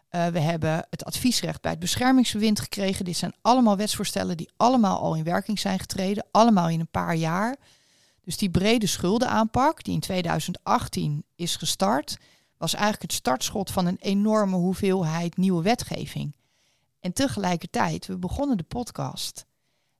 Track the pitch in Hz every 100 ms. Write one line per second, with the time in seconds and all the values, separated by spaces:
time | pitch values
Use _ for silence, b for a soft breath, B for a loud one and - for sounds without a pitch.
0 | _ 175 170 170 151 170 156 160 - -
1 | - - 240 - 165 151 165 160 175 -
2 | 247 262 233 214 220 208 - - 196 196
3 | 180 170 175 - 208 254 233 196 214 -
4 | 202 202 185 165 - - 233 262 202 -
5 | 165 160 160 185 202 202 196 190 - -
6 | 190 202 - 202 233 196 165 165 165 185
7 | 170 165 160 175 220 277 b b b b
8 | b b - - 202 170 202 240 208 -
9 | 175 226 254 214 226 240 277 320 - 175
10 | - 185 170 160 165 175 - 220 - 190
11 | 160 147 - - 170 - 156 - 196 262
12 | - - b b b b 165 - 208 208
13 | 175 - - 254 - 214 190 - 175 185
14 | - 196 214 214 196 185 180 185 196 185
15 | 160 165 175 - 190 175 175 - - -
16 | 143 147 143 - _ _ _ _ _ _
17 | 180 175 269 208 185 175 175 240 185 165
18 | - 185 180 - 285 220 156 240 247 -
19 | 135 - - - - _ _ _ _